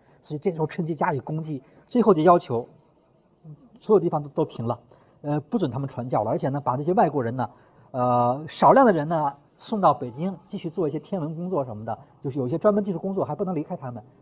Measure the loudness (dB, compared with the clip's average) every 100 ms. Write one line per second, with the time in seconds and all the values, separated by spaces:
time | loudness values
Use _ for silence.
0 | _ _ -12 -4 -4 -2 -4 -2 -4 -2
1 | 0 -2 -4 -6 -6 -10 -12 _ _ 2
2 | 6 6 8 6 4 -4 -4 -14 _ _
3 | _ _ _ _ -20 -20 -20 _ 2 2
4 | 2 -4 -6 -4 -4 -4 -6 -6 _ _
5 | _ _ -4 -4 -2 -2 -2 -4 -6 -8
6 | -4 -2 -2 -2 -2 -4 -2 -2 0 2
7 | 2 2 -2 -4 -6 -8 _ _ _ -2
8 | 2 2 2 0 -6 4 6 8 6 4
9 | 0 -2 -2 -6 _ _ -8 2 2 2
10 | -2 -6 -6 -6 -12 -10 -8 -4 -4 -4
11 | -6 -6 -6 -6 -4 -4 -4 -8 -8 -10
12 | -12 _ -8 -4 -4 0 2 2 0 -4
13 | -4 -4 -4 -4 -4 -4 -6 -8 -10 -12
14 | -16 _